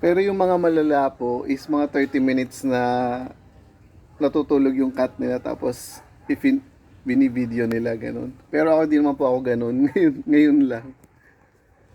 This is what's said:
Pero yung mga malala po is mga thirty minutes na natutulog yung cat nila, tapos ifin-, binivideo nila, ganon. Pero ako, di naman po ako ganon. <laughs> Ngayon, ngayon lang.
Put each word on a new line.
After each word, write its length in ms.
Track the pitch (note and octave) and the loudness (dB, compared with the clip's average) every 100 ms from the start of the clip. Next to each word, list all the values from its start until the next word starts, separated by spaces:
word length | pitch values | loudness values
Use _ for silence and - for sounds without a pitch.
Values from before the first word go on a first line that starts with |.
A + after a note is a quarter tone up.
Pero 160 | E3+ F3 | 2 2
yung 160 | G3 | 0
mga 240 | G3 F#3 F3+ | 0 0 2
malala 480 | E3+ D#3+ D3+ C#3+ C3+ | 2 2 2 2 0
po 400 | - B2 B2 C#3 | -2 -6 -4 -4
is 240 | C3+ - | -6 -2
mga 160 | D3 D3 | -2 -2
thirty 320 | C#3+ C#3 C#3+ | -2 -2 0
minutes 480 | C3 C3 B2+ - C3+ | 0 0 -4 -6 -4
na 160 | B2 B2 B2 B2 B2 B2+ - - - - _ - - - - | -2 0 0 -2 -6 -10 -16 -20 -20 -20 _ -20 -20 -20 -4
natutulog 560 | D3 D3+ C#3 C#3+ C3+ | -2 0 0 2 2
yung 160 | C3 C3 | 2 -2
cat 240 | C3 B2+ | -2 -4
nila, 240 | - B2+ B2 | -2 -4 -4
tapos 640 | B2+ B2 - B2 - - - - - | -6 -6 -6 -6 -12 -20 -20 -20 -8
ifin-, 400 | C#3 C#3 C3+ - _ _ - - | -2 0 0 -2 _ _ -16 -2
binivideo 640 | B2+ C3+ B2 B2 A#2 A#2 | 2 2 0 -4 -2 -2
nila, 240 | A#2 A#2 | -2 -2
ganon. 400 | A2+ A#2+ A#2 B2 - _ | -4 -6 -10 -10 -14 _
Pero 240 | D3+ D#3 | 0 2
ako, 160 | D#3+ D#3 | 2 4
di 80 | D3+ | 2
naman 160 | D3 | 2
po 80 | C3+ | 0
ako 160 | C#3 B2+ B2+ | 0 0 0
ganon. 220 | A#2+ A#2+ B2 | -2 -2 0
<laughs> 60 | C#3 | 2
Ngayon, 280 | G3 E3+ C3+ C#3 | 4 2 0 2
ngayon 320 | D3 D3+ D3 C#3 | 4 6 4 2
lang. 200 | A#2+ B2 - _ _ _ _ _ _ _ _ _ | -2 -10 -20 _ _ _ _ _ _ _ _ _